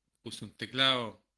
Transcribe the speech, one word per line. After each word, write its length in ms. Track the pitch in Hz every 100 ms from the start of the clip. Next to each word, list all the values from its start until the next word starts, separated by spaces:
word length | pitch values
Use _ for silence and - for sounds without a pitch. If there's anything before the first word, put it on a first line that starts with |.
| _ _
puse 240 | 113 - 104
un 80 | -
teclado, 640 | 104 127 135 127 113 95 _